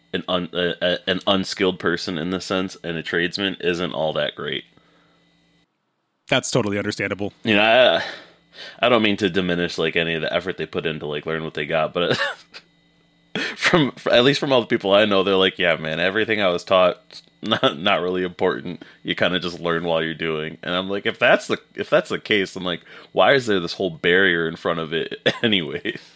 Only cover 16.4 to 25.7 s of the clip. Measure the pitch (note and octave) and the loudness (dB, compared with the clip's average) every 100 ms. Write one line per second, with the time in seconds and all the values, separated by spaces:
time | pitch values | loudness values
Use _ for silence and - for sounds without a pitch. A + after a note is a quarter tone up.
16.4 | F#2+ F2 - F#2 F2+ - _ - - - | 0 0 2 4 4 2 _ -20 -20 -10
17.4 | - A2 C3+ D2+ G2+ F2+ F2+ F#2 F#2 F2 | -4 0 0 0 0 0 0 -2 -4 0
18.4 | F#2+ C2 F2+ E2+ - - - F2 F#2 F2+ | -2 -2 -6 -12 -16 -12 -6 0 0 0
19.4 | F2 E2+ E2+ E2 E2+ D#2+ D#2+ D#2 E2 D#2 | -4 -6 -2 -2 0 0 -2 -4 -4 -4
20.4 | D#2+ D#2+ - F2+ F#2+ G2+ A2 G2 B2 F3 | -6 -8 -6 -4 -4 -4 -4 0 2 2
21.4 | - G#2+ _ - G2+ D#3 - F2 - G#2 | 0 -6 _ -10 0 0 0 -6 0 0
22.4 | F#2 F#2+ F2+ E2 - - - - G2 C#3 | 0 -4 -6 -6 -10 -20 -2 4 6 4
23.4 | A#2+ G2 E2+ - F#2+ D#2+ F2 F#2 F#2+ E2+ | 2 0 0 -4 -6 -2 2 4 4 2
24.4 | E2 E2 F#2 E2+ D#2 D#2+ - - - - | -2 -4 -4 -2 -2 -4 -4 -4 -2 0
25.4 | A#2 G2 C#2+ | 0 0 -2